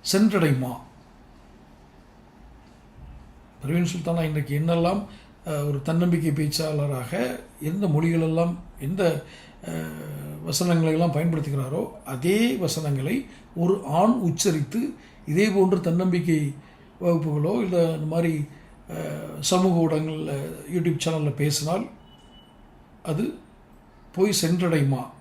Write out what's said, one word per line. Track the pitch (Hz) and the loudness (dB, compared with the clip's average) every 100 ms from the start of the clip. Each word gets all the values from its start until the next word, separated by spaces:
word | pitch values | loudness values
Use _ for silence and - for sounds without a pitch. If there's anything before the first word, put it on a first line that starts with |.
| - | 0
சென்றடையுமா? | 196 214 196 160 127 127 123 - - - - - - - - - - - - - - - - - - - - - - - - - - - - | 4 4 4 2 2 -2 -8 -16 -20 -20 -20 -20 -20 -20 -20 -20 -20 -20 -20 -20 -20 -20 -20 -20 -20 -20 -20 -20 -20 -20 -20 -20 -20 -20 -12
பர்வீன் | 135 170 175 175 | -2 0 0 -2
சுல்தானா | 165 170 | -2 -2
இன்றைக்கு | 160 151 135 147 | 0 -2 -2 -2
என்னெல்லாம், | 165 170 170 202 202 - - - 170 | 2 2 2 0 -4 -16 -20 -16 -6
அ, | 151 | -4
ஒரு | 147 139 | -2 -2
தன்னம்பிக்கை | 151 165 175 170 156 | 0 2 2 2 2
பேச்சாளராக | 143 151 - 156 151 143 131 117 185 254 247 - - | 0 0 -2 -2 -2 -2 -4 -4 -4 -4 -6 -14 -8
எந்த | 147 190 196 | -6 -2 2
மொழிகளெல்லாம், | 151 165 165 160 160 170 175 - - | 2 2 2 2 2 0 -2 -10 -8
எந்த, | 139 190 175 143 - - - - 170 | -6 0 0 0 -8 -20 -20 -16 -10
அ, | 165 160 156 151 147 147 - | -8 -8 -10 -12 -10 -12 -10
வசனங்களை | 165 147 175 170 160 | -4 0 4 4 4
எல்லாம் | 156 170 | 4 2
பயன்படுத்துகிறாரோ | 151 165 160 147 139 131 160 233 - | 2 0 0 -2 -2 -2 -4 -4 -8
அதே | - 135 165 208 240 254 | -10 -2 2 2 2 2
வசனங்களை | 165 - 151 139 135 254 - - - 165 | -2 -2 -2 -2 0 -4 -6 -18 -12 -2
ஒரு | 175 196 139 | 0 0 0
ஆண் | 156 214 | 2 4
உச்சரித்து | 240 175 - 208 156 139 226 277 - - - - | 4 0 0 0 0 -2 -4 -4 -8 -20 -16 -2
இதே | 156 214 | 2 2
போன்று | 190 185 180 | 4 4 2
தன்னம்பிக்கை | 175 165 185 180 160 156 143 - - - - - | 0 0 2 2 2 2 0 -6 -18 -20 -20 -4
வகுப்புகளோ | 175 165 156 147 156 233 | 0 2 2 0 0 0
இல்ல | 196 175 | 0 2
இந்த | 170 156 156 | 2 0 -2
மாதிரி, | 165 170 156 147 - - - - | 0 0 0 -6 -10 -20 -20 -12
அ, | 160 160 151 151 151 | -10 -8 -8 -10 -6
சமூக | 147 180 190 170 160 | 0 4 4 4 4
ஊடகங்கள்ல, | 156 160 156 156 139 156 160 - | 2 -2 -4 -4 -4 -6 -10 -4
YouTube | 175 165 147 | 0 0 0
சேனல்ல | 170 160 147 | 0 0 -2
பேசினால் | 127 147 147 147 180 330 - - - - - - - - - - - | 0 0 0 -2 -2 -4 -12 -20 -20 -20 -20 -20 -20 -20 -20 -20 -12
அது | - 156 226 - - - - - - - - | -6 -2 -4 -6 -18 -20 -20 -20 -20 -20 -12
போய் | - 202 196 | 0 2 2
சென்றடையுமா? | 165 170 180 160 139 131 127 - | 2 2 2 2 2 0 -4 -14